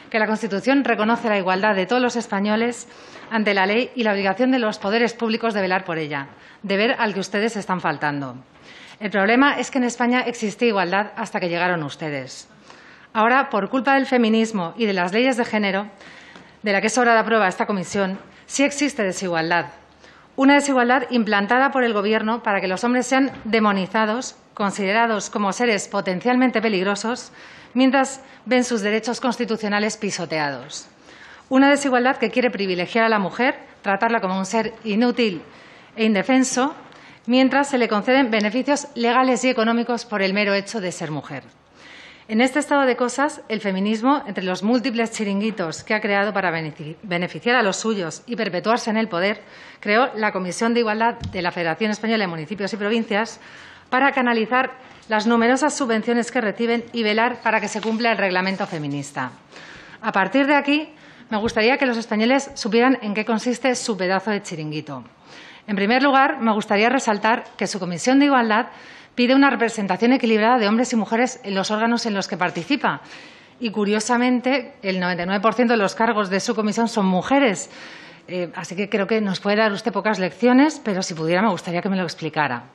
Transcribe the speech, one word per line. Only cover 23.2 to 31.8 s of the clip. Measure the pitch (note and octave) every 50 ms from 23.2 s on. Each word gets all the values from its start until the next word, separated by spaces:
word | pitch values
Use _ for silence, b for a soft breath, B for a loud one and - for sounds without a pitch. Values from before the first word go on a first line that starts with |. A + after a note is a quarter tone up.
| C#4 B3+ - - -
demonizados, | A3 A3+ A3 G#3+ G#3 G3 F#3+ F3+ F3+ - A3 A3 G#3+ A3 B3+ B3+ - - - _ _ _
considerados | - G3+ F#3+ G3 G#3 G3 F#3+ G#3 A#3 A#3 A3+ G#3+ G3 - -
como | - G#3+ G#3 F#3+ F3+
seres | - A#3+ A#3+ G#3 F#3 -
potencialmente | - - G3+ E3 G3 F3+ F3 - B3 B3+ B3+ C4 B3 - A3
peligrosos, | G#3 A3+ G3+ F3+ F#3 G3+ G3+ G3 - A3+ B3 - - - B B B B B B B B -
mientras | B3 C4 C4 B3+ C4+ C4 C4 - - B B B B B
ven | G#3+ B3+ B3 A#3+
sus | - A#3+ G#3
derechos | G3 G#3 G#3+ A3 A3 B3 A#3 -
constitucionales | - B3 - - A#3+ F#3+ A3 G#3 G#3+ G3+ G#3 G#3 G#3 A3 -
pisoteados. | - G#3 F#3+ - - E3+ - D#3+ D#3 D3 C#3+ C3+ A#2+ B2+ - - - - - B B B B B B B B B B B
Una | _ C4 C4 C#4 C#4
desigualdad | C#4+ C#4+